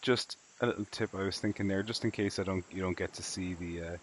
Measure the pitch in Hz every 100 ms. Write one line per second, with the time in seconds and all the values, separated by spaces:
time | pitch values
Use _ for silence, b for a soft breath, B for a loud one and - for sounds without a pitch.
0 | - 123 - - - - 120 - 104 -
1 | 110 95 98 92 110 101 101 98 104 117
2 | 117 - 101 - 95 95 87 92 92 87
3 | 90 - 92 - 92 90 87 85 82 87